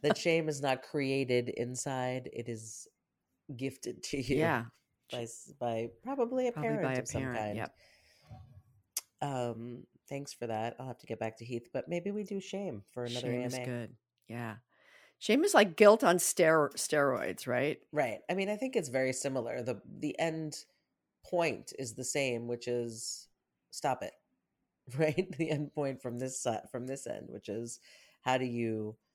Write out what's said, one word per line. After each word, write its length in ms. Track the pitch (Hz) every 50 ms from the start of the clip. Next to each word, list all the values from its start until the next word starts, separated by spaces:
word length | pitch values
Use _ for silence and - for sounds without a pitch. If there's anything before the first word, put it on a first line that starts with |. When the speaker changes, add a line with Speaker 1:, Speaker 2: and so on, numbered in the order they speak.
Speaker 1:
That 160 | - 147 - -
shame 300 | - 175 165 165 160 156
is 100 | 147 139
not 220 | 139 139 131 131
created 680 | - - - 151 139 135 135 139 135 123 123 123 120 120
inside. 800 | - - 120 123 127 123 - 143 135 127 127 127 127 131 123 -
It 140 | - - 113 123
is 380 | 117 110 110 110 - - - - _ _ _ _ _ _ _ _ _ _ _ - 139
gifted 460 | 117 135 135 127 - - - 123 180 -
to 160 | - - 139
you 160 | 120 107 131
Speaker 2:
Yeah. 280 | 139 156 165 147 117 - - _ _ _ _ _ _ _ _
Speaker 1:
by 120 | - 123
s-, 300 | 117 113 - - - - - _
by 300 | 120 120 113 113 117 117 - _
probably 460 | _ 247 277 269 233 240 254 254 254 247
a 40 |
Speaker 2:
Probably 160 | 240 - 240 226
Speaker 1:
parent 140 | 220 208
Speaker 2:
by 120 | 170 131 131
a 40 | 127
Speaker 1:
of 80 | 117 -
some 140 | - -
Speaker 2:
parent, 160 | 135 131 120 113
Speaker 1:
kind. 180 | 107 104 104
Speaker 2:
yep. 180 | 113 98 - _ _ - _ _ _ _ _ _ _ _ - - - - - - - _ _ _ _ _ _ _ - - _ _ _
Speaker 1:
Um, 600 | 147 143 135 127 123 120 117 113 117 123 120 123 - _ _ _ _ -
thanks 240 | 139 139 143 - -
for 120 | - 120
that. 300 | 113 110 107 113 117 - -
I'll 80 | 131 131
have 100 | 117 -
to 80 | -
get 120 | - 113 -
back 200 | 113 110 110 -
to 60 | 117
Heath, 240 | 120 127 117 117 -
but 160 | - 135 - 160
maybe 220 | 175 175 170 202
we 140 | 202 214 208
do 160 | 196 202 196
shame 420 | 185 - - 196 202 180 123 101 101 _
for 120 | _ 123 120
another 240 | 120 120 123 123 123
Speaker 2:
Shame 180 | 120 123 123
is 80 | 123 127
Speaker 1:
A 60 | 127
M 20 |
A. 40 | 123
Speaker 2:
good. 300 | 127 123 120 117 107 120 _ _ _ _ _ _ -
Yeah. 280 | 113 120 120 113 107 117 _ _ _ _ _ - - - - - _ _
Shame 260 | - - 214 277 339
is 100 | 403 -
like 220 | 302 208 190 160
guilt 280 | - 208 202 214 226 -
on 120 | 175 175 180
stero-, 560 | - - - - 170 156 160 160 147 - -
steroids, 720 | - - - 156 147 143 139 127 107 - - 90 - -
right? 320 | 127 120 123 135 147 - - - _
Speaker 1:
Right. 260 | - 147 139 117 104 - - -
I 40 | 175
mean, 160 | 196 196 196
I 60 | 214
think 200 | 208 262 262 262
it's 140 | 233 165 135
very 220 | 120 131 131 131 127
similar. 480 | - - 139 135 131 113 117 117 123
The, 180 | 117 123 120 - - - 104 -
the 180 | - 151 - -
end 380 | 160 165 160 160 156 151 - - - _ _ _ _ _ _ _ _ _ _ _ _
point 480 | - - 175 170 156 110 - - - - -
is 160 | 135 113 110
the 100 | - 127
same, 420 | - - 147 139 131 120 117 120
which 220 | 120 120 120 - 123
is 600 | 123 123 120 120 113 113 - - - - - _ _ _ _ _ _ _ _ _
stop 320 | - - - 143 127 -
it, 100 | 98 - - _ _ _ _ _ _ _
<laughs> 460 | _ _ _ _ _ _ _ - 120 139
right? 360 | 160 156 143 - 190 180 185 -
The 120 | 170 156
end 220 | 156 143 151 139
point 300 | _ 151 143 135 131 127
from 160 | - 123 117 120
this 240 | 131 131 127 -
si-, 240 | - 123 113 104 - -
from 160 | - 123 123
this 200 | 131 135 139 -
end, 220 | 117 - - - -
which 180 | - 104 _ -
is 320 | 101 113 120 117 - - _ - - - - - _ _
how 160 | _ 131 131
do 80 | 131 131
you 520 | 127 120 117 117 113 110 110 107 107 110 _ _ _